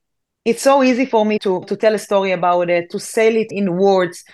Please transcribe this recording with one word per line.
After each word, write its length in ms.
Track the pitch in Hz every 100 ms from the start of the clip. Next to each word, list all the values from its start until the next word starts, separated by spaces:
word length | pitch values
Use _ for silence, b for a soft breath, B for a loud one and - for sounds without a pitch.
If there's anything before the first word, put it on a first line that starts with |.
| _ _ _ _
it's 200 | 226 233
so 180 | 269 277
easy 240 | 254 240 262
for 180 | 226
me 140 | 214 214
to, 260 | 202 185 185
to 100 | 202
tell 160 | 220
a 60 | 208
story 320 | - 196 190
about 360 | 180 175 175 175
it, 180 | 175 170
to 100 | 202
sell 360 | - 226 226 226
it 160 | 220
in 260 | 196 196 175
words. 460 | 196 190 175 - -